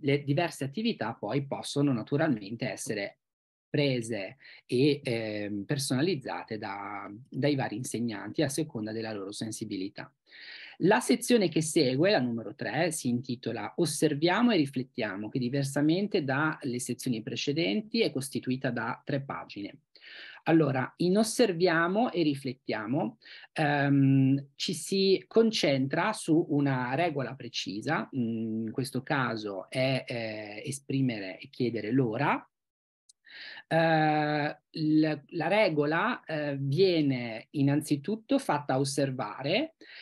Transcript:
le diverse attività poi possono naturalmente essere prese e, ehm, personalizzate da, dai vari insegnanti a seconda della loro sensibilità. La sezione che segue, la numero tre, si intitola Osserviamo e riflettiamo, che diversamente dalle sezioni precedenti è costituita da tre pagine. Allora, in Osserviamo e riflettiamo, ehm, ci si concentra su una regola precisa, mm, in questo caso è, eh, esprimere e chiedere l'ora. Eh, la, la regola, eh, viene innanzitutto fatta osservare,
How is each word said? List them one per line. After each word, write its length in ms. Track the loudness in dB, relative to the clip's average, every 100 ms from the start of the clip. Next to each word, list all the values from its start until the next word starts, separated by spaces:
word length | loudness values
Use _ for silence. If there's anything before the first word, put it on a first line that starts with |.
le 200 | 0 0
diverse 400 | 2 0 0 -2
attività 500 | -6 -2 -2 -2 -4
poi 320 | -6 -4 -4 -4
possono 440 | -8 -4 0 2
naturalmente 720 | 0 -2 0 0 0 -4 -6 -6
essere 520 | -6 -6 -4 -6 -10 _ _ _ _ -4
prese 680 | 0 2 0 -2 -6 -6 -12 -20 -20 -2
e, 340 | 4 4 2
ehm, 640 | -2 -2 -2 -4 -4 -6
personalizzate 920 | -4 -4 0 0 0 -2 -4 -8 -8 -10
da, 520 | -8 -10 -10 -10 -12 -16 -10
dai 260 | -2 0
vari 220 | 0 -2 -6
insegnanti 680 | -6 -4 -4 -6 -6 -2
a 60 | -2
seconda 420 | -2 -6 -6 -6
della 200 | -6 -6
loro 200 | -8 -8
sensibilità. 800 | -8 -8 -8 -8 -6 -6 -10 -16 _ _ -20 -20 -18 -18 0
La 180 | 4 4
sezione 480 | 4 0 4 4 4
che 120 | 2
segue, 500 | 2 2 4 4 4
la 100 | 4
numero 340 | 2 -2 -6
tre, 360 | -8 -4 0 -2
si 180 | -2 -2
intitola 640 | -2 -2 -6 -6 -6 -6 -2
Osserviamo 760 | -2 2 0 2 2 4 4
e 60 | 4
riflettiamo, 720 | 2 -2 -8 -4 -4 -4 -6
che 100 | -4
diversamente 840 | -2 0 0 2 2 2 2 0
dalle 540 | 0 0 0 -2 -6 -4
sezioni 440 | -4 -4 -2 -4
precedenti 800 | -4 -4 -2 0 0 -2 -2 0
è 100 | 0
costituita 600 | 0 -4 -6 -4 -2 -2
da 300 | -2 -4 -6
tre 160 | -4 -6
pagine. 600 | -4 -10 -10 -12 -14 -14 _ _ -20 -20 -18 -6
Allora, 460 | 4 6 6 2 -2 0
in 200 | 2 4
Osserviamo 920 | 2 4 2 6 4 4 2 2 0
e 120 | 2
riflettiamo, 960 | 0 0 -6 -8 -4 -4 -2 -2 -2 -6 -20 -20 -10
ehm, 1000 | -2 2 2 4 6 6 6 6 4 -2 -8
ci 160 | -6
si 500 | -4 -2 2 4 4 4
concentra 880 | 4 4 4 2 2 2 0 0
su 320 | -2 2 2 4
una 460 | 2 2 0 -2
regola 400 | 0 0 -2 -6
precisa, 760 | -8 -10 -8 -6 -6 -2 -4 -2 -4
mm, 500 | -2 -2 -4 -4 -4
in 60 |
questo 300 | -4 -4 -6
caso 640 | -2 0 0 -2 -6 -8 -6
è, 340 | -2 0 0 -4
eh, 560 | -6 -6 -8 -10 -12
esprimere 720 | -10 -10 -4 0 0 0 -8 -10
e 120 | -16
chiedere 420 | -4 -2 -2 -2
l'ora. 500 | 0 0 0 0 0 -4 _ _ _ _ _ _ _ _ -18 -16 -16 0
Eh, 40 | 2
la, 1500 | 4 4 4 2 2 0 -2 -4 _ -4 2 4 4 0 -6
la 180 | -4 2
regola, 800 | 4 4 2 0 0 0 -4
eh, 320 | -6 -6 -4 -4
viene 880 | -2 4 4 4 2 0 -4 -10 -8
innanzitutto 880 | 2 2 2 0 -2 -2 -6 0 -2
fatta 380 | 2 -2 0 0
osservare, 960 | 0 0 -2 -2 -6 -6 -2 0 -2 _ -20 -20